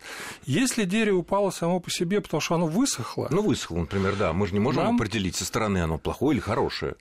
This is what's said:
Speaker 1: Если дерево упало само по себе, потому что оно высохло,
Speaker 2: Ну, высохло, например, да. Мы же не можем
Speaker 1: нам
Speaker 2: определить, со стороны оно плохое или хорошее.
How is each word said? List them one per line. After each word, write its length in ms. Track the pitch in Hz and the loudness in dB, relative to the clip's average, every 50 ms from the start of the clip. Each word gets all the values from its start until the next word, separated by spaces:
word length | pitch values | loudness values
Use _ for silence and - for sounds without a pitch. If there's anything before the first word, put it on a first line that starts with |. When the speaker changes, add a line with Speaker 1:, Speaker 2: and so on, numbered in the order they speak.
| - - - - - - - - - | -14 -16 -14 -12 -12 -14 -14 -12 -4
Speaker 1:
Если 400 | - 131 185 269 247 - - 208 | -2 0 2 2 2 0 0 -2
дерево 340 | 175 185 226 226 214 196 180 | 0 2 2 2 4 2 2
упало 320 | 160 - 196 202 208 190 | 2 0 0 2 2 0
само 300 | - - 175 170 180 185 | 0 0 0 0 0 0
по 100 | - - | -2 -4
себе, 300 | - - 185 170 202 208 | -4 -2 0 0 0 0
потому 220 | 202 - - 151 - | 0 0 -2 -2 0
что 140 | - 175 | 0 0
оно 100 | 165 175 | 0 0
высохло, 640 | 156 156 208 277 269 - - 117 - - - 110 110 | 0 2 2 2 2 0 -4 -6 -6 -4 -4 -2 0
Speaker 2:
Ну, 100 | 143 190 | 0 2
высохло, 380 | 214 196 127 - - - 85 85 | 2 2 0 0 -2 -4 -2 -2
например, 380 | 82 - - 98 95 95 98 | -2 0 0 0 0 0 0
да. 180 | 98 104 87 80 | 2 0 0 2
Мы 120 | 90 104 | 2 0
же 60 | 95 95 | 2 2
не 80 | 104 | 2
можем 240 | 104 135 139 143 170 | 2 2 2 2 2
Speaker 1:
нам 120 | 214 240 | 2 2
Speaker 2:
определить, 400 | 240 113 107 113 110 95 90 - | 2 0 0 0 0 -2 -2 -2
со 100 | - 95 | -2 -6
стороны 320 | - - 117 110 104 98 92 | -2 -2 0 0 2 2 2
оно 180 | 85 80 80 | 2 0 0
плохое 380 | 73 - 85 76 - 117 147 151 | -2 -2 -4 -2 0 0 2 2
или 40 | 107 - | 0 0
хорошее. 540 | 98 110 135 107 73 - - - 71 - - | -2 0 0 0 0 -2 -4 -4 -6 -6 -8